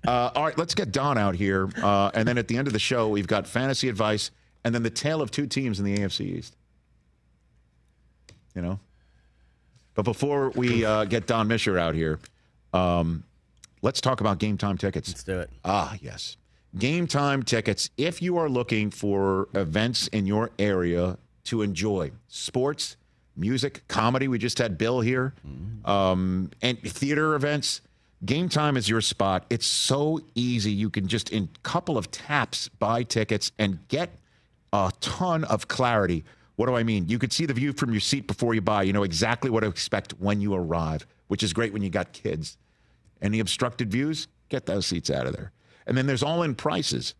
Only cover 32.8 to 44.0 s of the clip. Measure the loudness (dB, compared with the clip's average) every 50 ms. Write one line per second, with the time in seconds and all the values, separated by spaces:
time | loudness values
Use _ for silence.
32.8 | 0 0 2 0 -2 0 0 0 2 2 0 -2 -2 -4 _ 0 0 0 0 -4
33.8 | -4 _ -2 -2 -2 -6 -10 -20 _ _ _ _ _ _ _ _ _ _ 0 2
34.8 | 2 0 -2 _ -6 -6 -4 -2 -2 0 0 0 0 0 -2 -2 -2 -6 -2 0
35.8 | 2 4 4 4 4 2 0 -2 -4 -8 -20 _ _ _ _ 0 0 2 2 2
36.8 | 2 2 2 0 2 0 0 0 0 -2 0 -2 -2 -2 0 0 -2 -2 0 -2
37.8 | 0 0 0 0 0 0 -2 -2 -2 -6 -2 0 0 2 2 2 2 2 2 4
38.8 | 4 4 4 2 2 2 0 0 2 2 2 0 0 0 2 2 2 0 -2 -4
39.8 | -4 -2 -2 -2 -2 -6 -10 -4 0 0 2 2 2 0 0 0 0 0 0 0
40.8 | 0 0 -2 -4 -6 _ _ _ _ _ -2 -2 0 -2 0 0 -2 -2 -2 -4
41.8 | -4 -2 -2 -2 -4 -4 -8 -8 -6 -4 -4 -4 -6 -8 -12 _ _ _ _ _
42.8 | _ _ _ _ _ _ _ _ -2 0 0 0 0 0 0 0 0 -2 0 -4
43.8 | -4 -2 0 -2